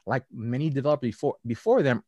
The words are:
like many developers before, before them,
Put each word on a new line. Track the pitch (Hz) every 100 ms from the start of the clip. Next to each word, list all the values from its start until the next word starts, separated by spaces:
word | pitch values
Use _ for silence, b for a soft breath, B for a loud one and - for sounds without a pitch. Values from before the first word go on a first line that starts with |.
| -
like | 127 -
many | 127 113 123 156
developers | 139 139 143 120
before, | - 147 - 117
before | 113 220 254
them, | 139 117